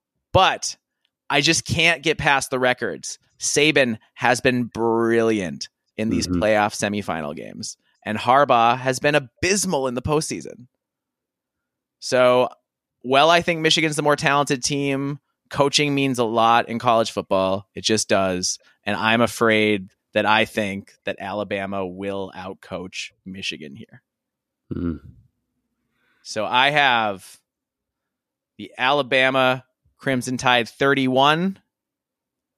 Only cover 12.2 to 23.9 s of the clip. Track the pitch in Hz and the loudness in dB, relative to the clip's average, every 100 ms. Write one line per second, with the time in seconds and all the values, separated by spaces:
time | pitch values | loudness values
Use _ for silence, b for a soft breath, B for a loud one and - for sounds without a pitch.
12.2 | 127 123 127 - _ _ _ _ 123 135 | 4 4 2 -4 _ _ _ _ 0 4
13.2 | 156 170 170 165 156 156 160 147 147 143 | 6 4 2 0 0 2 0 0 0 2
14.2 | 156 143 139 139 - 143 139 139 139 147 | 2 2 2 -2 -2 -2 -2 -2 -4 -8
15.2 | _ _ _ - 143 - 147 139 135 123 | _ _ _ 0 0 2 0 0 0 0
16.2 | 117 113 113 117 - 113 120 113 113 - | 0 2 4 4 0 -2 0 2 0 -4
17.2 | 92 98 95 95 - - - 110 - 101 | -2 0 0 -2 -6 -6 -2 -2 0 0
18.2 | 95 90 92 - b b - 98 110 113 | 0 -2 -4 -8 b b -6 -2 0 2
19.2 | 117 - 113 110 107 104 95 _ _ 107 | 0 2 2 4 2 0 -4 _ _ -2
20.2 | 104 110 110 - 101 98 - _ - - | 2 2 0 -2 -6 -8 -12 _ -12 -10
21.2 | 98 101 101 101 98 98 92 92 98 98 | -8 -8 -6 -6 -6 -6 -8 -8 -8 -6
22.2 | 95 - 92 95 - 92 90 - - _ | -8 -12 -14 -16 -14 -12 -12 -14 -16 _
23.2 | 95 92 92 78 76 69 - | -18 -12 -10 -12 -14 -18 -20